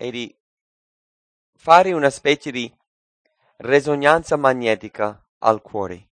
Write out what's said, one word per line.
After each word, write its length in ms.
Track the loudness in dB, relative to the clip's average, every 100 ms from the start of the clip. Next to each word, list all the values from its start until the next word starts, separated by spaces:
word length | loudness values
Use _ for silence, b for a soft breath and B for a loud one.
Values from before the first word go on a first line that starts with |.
è 80 | -12
di 260 | -10 -14 _ _ _ _ _ _ _ _ _ _ _ _ _
fare 360 | 4 6 4
una 160 | 0 -2
specie 420 | 0 -2 -2 -4
di 240 | -10 -10 _ _ _ _ _ _ _ _ -14
risonanza 800 | 0 0 0 0 2 2 0 -2
magnetica 840 | 0 0 -2 -4 -6 -8 -8 -8 _ _
al 200 | -2 -2
cuore 480 | -4 -10 -8 -10 _